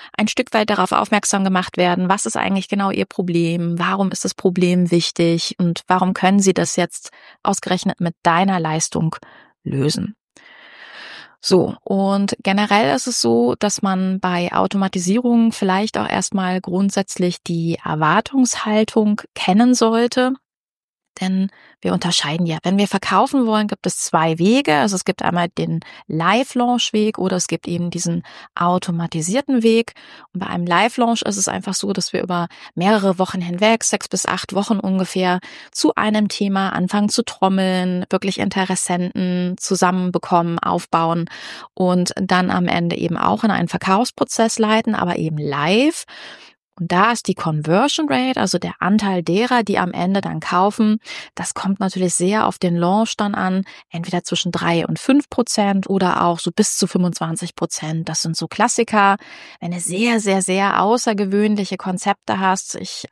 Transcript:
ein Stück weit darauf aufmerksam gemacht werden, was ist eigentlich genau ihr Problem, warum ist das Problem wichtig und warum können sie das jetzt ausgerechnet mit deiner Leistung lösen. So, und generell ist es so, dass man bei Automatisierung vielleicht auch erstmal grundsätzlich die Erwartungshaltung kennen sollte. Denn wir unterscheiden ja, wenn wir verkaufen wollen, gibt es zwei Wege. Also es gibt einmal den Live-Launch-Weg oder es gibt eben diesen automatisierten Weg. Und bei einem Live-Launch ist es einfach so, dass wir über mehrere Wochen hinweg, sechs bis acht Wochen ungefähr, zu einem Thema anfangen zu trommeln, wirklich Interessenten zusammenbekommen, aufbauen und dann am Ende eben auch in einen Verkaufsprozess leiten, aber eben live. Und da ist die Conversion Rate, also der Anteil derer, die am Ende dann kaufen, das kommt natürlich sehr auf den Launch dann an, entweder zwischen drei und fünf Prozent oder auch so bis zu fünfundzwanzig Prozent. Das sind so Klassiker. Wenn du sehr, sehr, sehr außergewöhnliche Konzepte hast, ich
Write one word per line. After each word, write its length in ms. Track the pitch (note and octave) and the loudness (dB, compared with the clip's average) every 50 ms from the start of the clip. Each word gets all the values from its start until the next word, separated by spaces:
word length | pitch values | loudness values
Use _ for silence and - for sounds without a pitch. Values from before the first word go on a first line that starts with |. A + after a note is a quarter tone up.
| - - - | -20 -10 -4
ein 120 | - G#3 A3 | -2 -2 -2
Stück 260 | - - - - - | 0 -2 -2 0 0
weit 160 | A3 G#3+ A3 | 0 2 2
darauf 220 | G#3 F#3 F#3 - | 2 0 2 2
aufmerksam 500 | - - G#3+ - A3 G3+ - - - G3 | 2 2 2 2 0 0 0 0 0 0
gemacht 340 | G3 F#3+ F#3+ F3+ F#3 - - | 2 2 0 0 -2 -2 0
werden, 320 | F3+ F3+ F3+ F3 F#3 F#3 F3+ | 0 2 2 2 2 2 0
was 160 | F#3+ G#3 - | 0 0 -2
ist 120 | - - | -4 -4
eigentlich 320 | - - F#3+ G3 F#3+ F#3 - | -2 -2 0 -2 -2 -2 -4
genau 240 | G#3 G3+ G3 F#3+ | -2 -2 -2 0
ihr 120 | - G3 G3 | 0 -2 -4
Problem, 760 | - - - F#3 F3 E3+ E3+ E3+ E3 E3+ F3 E3+ E3+ E3+ E3+ | -4 -4 -4 -2 0 0 2 2 0 0 -2 -2 -2 -2 -2
warum 320 | E3+ F3+ F#3 G3 G3 F#3 | -2 -2 0 0 0 0
ist 120 | F#3+ - - | -2 -4 -6
das 100 | F#3+ - | -6 -4
Problem 580 | - - F#3 F3 F3+ F3+ F3 F3+ F3+ F3+ E3+ | 0 0 0 2 2 2 4 4 4 4 4
wichtig 640 | F3 E3+ E3 - - - E3+ E3+ E3+ E3 - - - - | 2 2 0 0 0 2 2 2 2 0 -2 -4 -2 -2
und 240 | F3+ E3+ E3+ - - - | 0 0 -2 -2 -2 0
warum 260 | F#3 F#3 F#3 F#3 - | 0 2 2 0 0
können 240 | - - F#3 G3+ G3+ | 2 2 4 4 4
sie 160 | F#3+ F#3+ F3 | 4 4 4
das 220 | F3+ F3 - - | 2 0 0 0
jetzt 340 | - F3 - - - - - - - - - - _ | -2 -2 -2 -4 -10 -18 -20 -20 -20 -20 -20 -18 _
ausgerechnet 580 | - - G3 - - - F#3 F3+ - G3 - - | -4 -2 -2 -2 -2 -4 -2 -2 -2 -4 -4 -2
mit 140 | F3+ E3+ - _ | -4 -4 -4 _
deiner 380 | - E3+ E3 F3 F#3+ F#3+ F#3+ F3 | 2 2 4 4 4 2 0 0
Leistung 560 | D#3+ D#3 D#3 E3 - - - E3 E3 D#3+ - - - - - - - _ _ _ - | -2 -2 -2 -2 -2 -2 -2 -2 -2 -2 -4 -6 -12 -20 -20 -20 -20 _ _ _ -8
lösen. 500 | - C3+ C3+ C3+ D3+ - - F3+ G3+ G#3+ _ _ _ _ - - - - - - - - - - - - - - - - - - - _ _ | -4 -2 0 0 0 0 -2 -4 -6 -8 _ _ _ _ -20 -20 -20 -20 -20 -20 -20 -20 -20 -20 -20 -20 -20 -18 -18 -18 -20 -20 -20 _ _
So, 340 | - - F#3+ F3+ - - - - | -2 2 4 4 4 2 -2 -6
und 540 | - - G3 G3 G3 G3 G3 G3 G3 G3+ - - - | -6 -2 -2 0 0 0 0 0 0 -2 -2 -2 0
generell 500 | F#3+ G3 G3+ G#3 G#3 G3+ G#3 A#3 C#4 C#4 | 0 2 2 2 2 2 4 4 2 0
ist 140 | B3+ - B3+ | 0 -2 -2
es 120 | A#3 - | -2 0
so, 360 | - A#3 A#3 A#3 A#3+ A#3+ - - | 2 2 4 4 2 2 0 0
dass 240 | - G#3 - - | -2 -2 -2 -2
man 380 | - G3 F#3+ F#3 F#3+ F#3 F#3+ F#3+ | -2 0 0 0 0 0 -2 0
bei 320 | - F3+ F3+ F3 F3 F3 | -2 0 0 0 -2 0
Automatisierung 1000 | - - F#3 F#3+ - G3 G3 F#3+ - F#3 F3 F3+ G3+ B3 B3+ A#3+ A#3+ A#3 A3+ A3+ | 0 0 0 0 0 0 -2 0 -2 -2 0 0 0 2 2 4 4 4 4 4
vielleicht 480 | - - G#3 F#3+ F#3 G3 G#3+ G#3+ - - | 2 0 0 0 0 0 0 -2 -2 -4
auch 100 | - - | -2 -2
erstmal 520 | - G3 F#3 - - F#3+ F#3 F#3 F#3 F#3 | -2 -2 -2 -2 -2 -2 -2 -2 -2 -4
grundsätzlich 840 | - F#3 F3 F#3 G3 G3 - G3 G3 - - - F3+ F3 F3 - | -4 -2 -2 0 0 0 0 -2 -4 -4 -2 -2 0 0 -2 -2
die 340 | - - E3+ E3 E3 E3 E3 - - | -4 -4 -2 -2 0 -2 -2 -4 -4
Erwartungshaltung 1400 | E3 D#3 D#3 D#3 D3+ E3+ G#3+ - - C#4 C4+ B3+ - - - - A3 G#3+ G#3+ A3 - - A3+ G#3+ G#3 G#3 - - - - | -4 -2 0 2 2 2 2 0 0 2 2 2 2 0 -2 -2 0 2 2 2 2 2 2 2 2 2 -2 -4 -10 -10
kennen 400 | - - - F#3 G#3+ A#3+ B3+ B3 | -4 0 4 4 6 6 6 6
sollte. 600 | - A#3 A3 A3+ A3+ A#3+ A#3+ - C4 B3+ B3+ C4 - _ _ _ _ _ _ _ _ _ _ _ _ _ _ - - | 4 4 2 2 2 2 2 2 2 0 0 0 -4 _ _ _ _ _ _ _ _ _ _ _ _ _ _ -10 -6
Denn 280 | F#3 F#3 F#3+ F#3+ F#3+ G3 - - - - _ _ | -2 0 0 0 0 -2 -4 -10 -20 -20 _ _
wir 120 | - F3+ | -4 -2
unterscheiden 520 | F#3 F3+ - E3+ - - - C#3+ D#3 E3+ F3 | -2 0 0 0 0 0 0 -2 -2 -2 -2
ja, 140 | E3 D#3 D#3+ - | -2 -2 -2 0
wenn 120 | F3 G3 | 0 2
wir 120 | G3 G3+ - | 2 2 2
verkaufen 580 | - F#3+ - - F#3+ F#3+ A#3+ C4+ D4 C4+ A#3+ | 0 -2 0 2 2 2 4 4 2 2 2
wollen, 220 | A3+ G#3+ G#3+ G#3+ G3+ | 2 2 0 0 -2
gibt 180 | - - - | -4 -4 -4
es 120 | F#3 - - | -4 -4 -4
zwei 380 | - - - D#3+ D#3+ E3 D#3+ E3+ | -2 0 0 2 2 2 2 2
Wege. 340 | E3+ G3+ A#3 C#4 C#4 D#4+ D4+ | 4 4 4 4 4 2 2
Also 220 | C#4+ B3 G#3 G3 | 2 2 2 0
es 80 | F#3 - | -2 -2
gibt 180 | - F#3 - | -4 -4 -2
einmal 260 | - F#3 F3 F3 E3+ F3 | -2 -2 0 0 -2 -2
den 300 | - - E3 E3 E3 E3 - - - - - - | -4 -4 -4 -2 -4 -4 -6 -8 -16 -18 -10 -6
Live-Launch-Weg 1120 | D#3 D#3+ E3 F3+ G#3 A#3+ C4 - - B3 A#3+ A#3+ B3 A#3 - - - G#3+ G#3+ A3 - - | -4 -2 0 2 2 2 0 -2 -2 0 0 2 2 0 0 0 0 0 0 0 0 0
oder 160 | F#3 F#3+ F#3 | -2 0 0
es 100 | F3+ - | -2 -2
gibt 220 | - E3+ - - - | -2 -4 -6 -4 -4
eben 220 | F3 E3+ F3 F3 | -4 -4 -4 -4
diesen 340 | E3 E3+ - F3 E3+ E3+ - - - - - - - | -4 -4 -2 -2 -2 -4 -4 -8 -16 -20 -18 -10 -4
automatisierten 1080 | - F3 F3 F#3 F3+ - - E3+ E3 E3+ E3 - E3 D3+ F3+ G#3 C4+ - - C4+ A#3+ | -2 0 2 2 0 0 -2 -2 -2 -4 -4 -4 -4 -2 -2 -2 -2 0 0 2 2
Weg. 300 | A3+ A3+ A3+ A3+ A3+ - - - - - - - - - | 4 4 4 4 2 -2 -6 -20 -20 -20 -20 -20 -18 -12
Und 80 | - F3+ | -10 -8
bei 80 | F#3+ - | -8 -6
einem 180 | - F3+ F3 | -4 -4 0
Live-Launch 560 | F3 E3+ F3+ G#3+ A#3 - B3+ A#3+ A#3 A#3 - | 2 4 4 4 2 2 0 0 2 0 0
ist 140 | - - G3+ | -2 -2 -2
es 100 | G3 F3+ | -2 -2
einfach 280 | - - F#3+ - G3+ F#3+ | -2 -2 -4 -4 -4 -4
so, 180 | - - G3+ | -4 -2 -4
dass 200 | F#3+ F#3+ - - | -2 -4 -4 -4
wir 80 | - - | -2 -4
über 280 | - F3+ F3+ F3 E3+ - - - - - - | -2 -2 -2 -2 -2 -4 -8 -14 -20 -10 -4
mehrere 460 | E3 F3 G3+ A3 G#3 F#3+ G3 F3+ F#3 | 0 2 4 4 4 4 2 2 2
Wochen 200 | F#3 - - F#3 | 0 -2 -2 -4
hinweg, 440 | F3 F3 F3 F3 G#3+ A3 A3+ A3+ - | -4 -4 -2 2 2 2 2 2 0
sechs 240 | - G#3+ G3 - - | -2 -2 -2 -4 -4
bis 180 | - F#3 - | -6 -4 -2
acht 280 | - F#3+ F#3 - - F#3+ | -2 -2 -2 -4 -4 -4
Wochen 260 | G3 G3+ - G#3+ G3 | -2 0 0 0 -2
ungefähr, 580 | G#3 F#3+ F#3+ F#3 F#3 - - F#3+ F#3 F3+ F3+ F#3 - - - - - - | 0 0 0 0 -2 -2 -2 0 0 0 0 0 -4 -8 -18 -20 -20 -12
zu 240 | - - - D4+ - | -4 0 0 0 2
einem 320 | - - G#3+ G#3 G#3+ G#3+ | 2 0 2 2 2 2
Thema 440 | G3 - - G3+ G3 G3 G3 G3 F#3+ | 0 0 -2 -2 0 0 0 0 0
anfangen 400 | - - F3+ F3+ - G#3 G#3 G#3 | 0 0 0 0 0 0 0 0
zu 120 | - - | 0 -2
trommeln, 840 | A3+ - - - G3 F#3+ F#3+ F#3+ F#3+ F#3 F#3 F#3 F3+ F#3 F3+ F3+ F#3 - | -2 -4 -2 0 0 2 2 2 2 2 0 0 0 0 -2 -4 -2 -2
wirklich 300 | F#3+ F#3 - G3 - A3 | -2 -2 0 -2 -4 -2
Interessenten 1160 | G3+ G3+ - F#3+ F#3 F#3+ F#3 - - - F3+ F3+ F3+ F3+ - - F#3 F3+ F3+ F3+ F3+ F3+ F#3 | -2 -2 0 -2 -2 0 -2 -2 -2 -2 -2 -2 -2 -2 -2 -2 -2 0 0 0 -2 -2 -4
zusammenbekommen, 1040 | - - - F#3+ F3+ F#3+ F3+ F#3 F#3 F3+ F3+ F3 E3+ - - F3+ E3+ E3+ E3+ E3+ E3+ | -4 -4 -2 0 2 2 2 2 0 0 -2 -2 -4 -2 0 2 2 2 0 -2 -2
aufbauen 680 | - F3 F3 F3 - - - E3 E3 E3 E3 E3+ E3+ - - - - - - - - - - | -2 -2 -2 -2 -2 -2 0 0 0 0 0 -2 -2 -6 -8 -14 -16 -16 -16 -16 -18 -10 -4
und 380 | - F#3 F3+ F3+ F3+ F3 - - - | 0 2 2 2 2 0 0 -2 -4
dann 300 | F#3+ F#3 F#3 F3+ F#3 F#3 | -2 0 2 2 2 2
am 160 | F#3+ F#3 F3+ | 0 0 0
Ende 300 | - - E3+ E3+ E3+ - | 0 0 0 0 -2 -2
eben 200 | - - E3 E3+ | -2 -2 -2 -2
auch 280 | - - - G#3 A3 - | 0 0 0 0 2 0
in 80 | G#3+ | 0
einen 160 | F#3+ - F3 - | 0 0 0 -2
Verkaufsprozess 920 | - - - F#3+ F#3+ G#3 B3 - - - - - - - A3+ A3+ - - | -4 -4 -2 0 2 2 0 0 -2 -4 -4 -2 0 0 0 0 0 0
leiten, 380 | A3 G#3+ A3 A3 A3+ A3+ G#3+ | 0 2 2 2 0 0 0
aber 180 | - - F3+ F3 | 0 0 -2 -2
eben 240 | - D#3+ D#3+ D#3 D3+ | -2 -2 -2 -4 -4
live. 680 | D3 C#3+ C#3 C#3+ C#3+ E3+ G3 A#3 C#4 D#4 E4+ - - - - - - - - - - - _ _ _ _ _ | -4 -4 -2 0 0 2 4 4 4 2 0 -2 -8 -14 -16 -18 -18 -18 -18 -20 -20 -20 _ _ _ _ _
Und 140 | - E3+ E3+ | -8 -4 0
da 220 | F3 F3+ G#3 A#3 | 2 2 4 4
ist 160 | A#3+ - - - | 2 0 -2 -2
die 80 | F3+ | -2
Conversion 720 | - - E3 D#3 D3+ D3 D3+ E3+ G3+ C4 D4 - - D#4 C#4 | -2 -2 -2 -2 -2 0 2 2 4 4 2 0 0 0 0
Rate, 320 | C4+ B3+ B3+ C4 B3+ - | 0 0 0 0 0 0
also 180 | - F#3 - - | 0 0 0 -2
der 160 | - F3 - - | -4 -6 -6 -2
Anteil 420 | - F3+ G#3 G#3+ G#3 G3 F#3+ F3+ | 0 2 2 2 2 2 0 0
derer, 400 | E3 F3 E3+ G#3 A#3+ B3 B3+ A#3+ | 0 0 0 0 2 2 2 0
die 160 | G#3+ G3+ G3 - | 0 0 0 0
am 140 | F3+ F3 | 0 0
Ende 280 | - E3 F3 F#3+ G3 G3 | -2 -2 0 0 0 0
dann 200 | F3+ E3 D#3+ D#3+ | -2 -4 -6 -6
kaufen, 580 | - - F#3+ F3+ F#3+ G#3 G#3 - A3 G#3+ G#3+ A3 - - - - - - - | -4 -2 2 2 2 2 2 2 2 2 0 0 -4 -8 -16 -16 -16 -14 -12
das 180 | - F3+ - - | -10 -8 -8 -6
kommt 240 | - - F#3+ G3 - | -4 -2 -2 -2 0
natürlich 360 | G3 F#3+ - F#3 F#3 F3 - | -2 -2 -2 0 0 0 0
sehr 340 | - F3 F#3 G#3 G#3+ - - | 0 0 2 2 2 2 0
auf 100 | - - | 0 0
den 160 | - F3 E3+ | 0 0 2
Launch 420 | E3+ F3 F3 G3 G#3+ A3+ - - | 2 2 2 2 2 0 0 -2
dann 200 | - G#3 G3+ G3+ | -2 -4 -2 -2
an, 260 | - F#3 F#3 F#3 F#3+ F#3+ - - - - _ | -2 -2 0 0 -2 -2 -4 -8 -20 -16 _
entweder 340 | - E3 E3+ - - F3 - | -10 -8 -6 -4 -4 -4 -4
zwischen 260 | - F3+ - - F3 | -4 -4 -4 -2 -2
drei 340 | E3+ E3 E3+ E3+ E3+ E3 - | -2 -2 0 0 0 0 0
und 140 | - D#3+ - | -2 -4 -2
fünf 320 | - - C4+ C#4+ - - | 2 2 4 4 2 0
Prozent 580 | - - A#3 - - - G3+ G3+ G3 F#3+ F#3+ - | -2 -2 -2 0 0 0 2 2 2 0 0 0
oder 360 | G3 F#3+ F#3 F3+ - - - | 0 0 0 2 2 2 2
auch 160 | F3 E3+ E3+ | 2 0 0
so 100 | - F3 | -4 -2
bis 260 | - - G#3 - - | 0 0 0 0 0
zu 120 | - G3 - | -2 -2 -2
fünfundzwanzig 640 | - F#3 F3 F3 E3 - E3 E3 E3 - F3 E3+ - | 0 0 0 -2 -2 -4 -6 -6 -6 -6 -8 -10 -8
Prozent. 540 | - F3 - - - - D#3 D#3+ D#3+ D#3+ D#3+ | -6 -6 -6 -6 -6 -6 -4 -4 -4 -4 -4
Das 140 | D#3+ - | -4 -4
sind 140 | - E3 D#3+ | -4 -4 -4
so 120 | - E3+ - | -4 -6 -6
Klassiker. 680 | - - G#3+ A#3+ - - A#3 - A3 G#3+ G3 G3 G3 - - - - - - - - - | 0 0 0 2 2 0 0 2 2 4 4 4 2 0 -2 -12 -20 -20 -20 -20 -16 -10
Wenn 100 | - E3+ | -8 -8
du 80 | F3 F3+ | -6 -6
sehr, 400 | E3+ - F3 G3 A#3 A#3+ A#3 A3 | -6 -6 -2 0 0 2 0 2
sehr, 240 | G#3+ G3+ F#3+ F#3+ | 2 2 0 2
sehr 400 | F3+ F#3 F#3 G3 G3 G3 - - | 0 0 0 0 2 2 2 2
außergewöhnliche 920 | F3+ G#3 A#3+ A#3+ - A#3+ G#3+ G3 G#3 F#3+ G3 G3+ G#3 G#3+ G#3+ G3+ F#3+ - F#3+ | 2 2 2 2 0 0 -2 -2 -2 0 0 2 2 2 0 -2 -2 -4 -6
Konzepte 640 | - - F#3 F#3 E3+ - G3+ G3 - _ - G#3+ F#3+ | -6 -6 -6 -6 -2 -2 -2 -2 -2 _ -4 -2 0
hast, 340 | F#3+ F#3 F#3 F#3+ - - - | 2 0 0 0 -4 -8 -10
ich 300 | - F#3+ - - - - - | -10 -10 -12 -12 -12 -10 -6